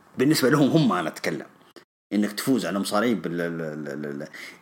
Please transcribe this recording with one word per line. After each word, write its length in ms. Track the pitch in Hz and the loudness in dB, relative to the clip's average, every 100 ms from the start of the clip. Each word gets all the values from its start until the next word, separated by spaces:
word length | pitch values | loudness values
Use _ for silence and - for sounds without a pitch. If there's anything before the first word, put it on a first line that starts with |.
| _ - | _ 0
بالنسبة 320 | 135 151 123 | 2 4 4
لهم 180 | 143 127 | 6 6
هم 240 | 160 127 | 4 4
أنا 160 | 90 78 | 2 -2
أتكلم. 380 | - 92 78 - _ _ - _ _ - | -6 -6 -6 -10 _ _ -20 _ _ -4
إنك 200 | 101 104 | -2 -2
تفوز 340 | - 131 120 85 | -2 0 0 0
على 120 | 98 | -4
مصارعين 420 | 98 104 120 95 | 0 0 2 0
بال-، 200 | 80 85 | -2 -4
ال-، 200 | 85 82 | -4 -4
ال-، 280 | 80 76 71 | -6 -8 -8
ال-، 340 | 71 73 71 | -8 -8 -8
ال-، 60 | 73 - - - | -12 -14 -18 -8